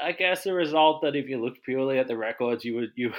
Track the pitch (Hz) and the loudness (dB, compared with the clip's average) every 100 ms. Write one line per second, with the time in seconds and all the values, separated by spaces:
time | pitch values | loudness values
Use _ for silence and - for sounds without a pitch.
0 | 165 175 185 185 196 185 156 156 156 - | -4 0 0 0 0 0 2 6 6 6
1 | 151 143 127 131 120 - - 131 135 131 | 0 -2 -4 -4 -4 -6 -4 -2 0 0
2 | 131 113 110 - 120 117 120 117 113 - | 0 -2 -4 -2 -2 -2 -4 -4 -4 -4
3 | 120 | -4